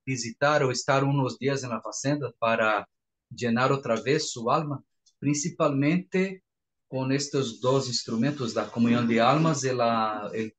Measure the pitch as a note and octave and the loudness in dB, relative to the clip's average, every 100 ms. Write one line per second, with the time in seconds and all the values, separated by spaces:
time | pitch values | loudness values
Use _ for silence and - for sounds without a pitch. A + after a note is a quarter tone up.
0 | - B2 A#2 - C#3+ D3+ C3 B2 - C3+ | -6 -6 -6 -2 2 2 2 -2 0 2
1 | C#3 C#3+ B2+ A2+ C3+ C3+ B2 A2 G#2+ - | 2 0 0 -2 -4 -4 -4 -8 -8 -6
2 | C3+ D3 B2 - A2+ A2+ A2 G#2 - _ | -2 -2 -4 -2 0 2 2 0 -4 _
3 | _ _ - A2+ A#2+ A#2 C3+ C3+ C3 A2 | _ _ -18 -6 -2 2 2 0 0 -2
4 | B2+ D#3 - A#2+ A2+ D#3 D3+ C3+ - _ | 0 -2 -2 -6 -2 0 -2 -8 -12 _
5 | _ - C#3 D3 F3+ - D3+ C3+ D3 F3 | _ -6 -2 -2 -2 -2 0 2 2 2
6 | - F#3+ F#3+ F#3+ _ _ _ _ - C3 | 0 -2 -2 -4 _ _ _ _ -8 -4
7 | C3 C#3 - C#3 A#2 A2+ B2+ C3+ B2 - | -2 -2 -2 -2 -2 -2 2 2 0 -4
8 | - A2+ C#3 C#3+ A#2 A2+ G#2 A#2+ A#2 A#2+ | -2 0 0 0 -4 -4 -2 2 4 4
9 | A#2 A2+ A#2+ D3+ D#3+ C#3 C3 B2 A#2 A2+ | 4 4 4 4 4 2 0 2 2 2
10 | A2 G#2+ G2+ A2+ A2 | 0 -2 -6 -6 -6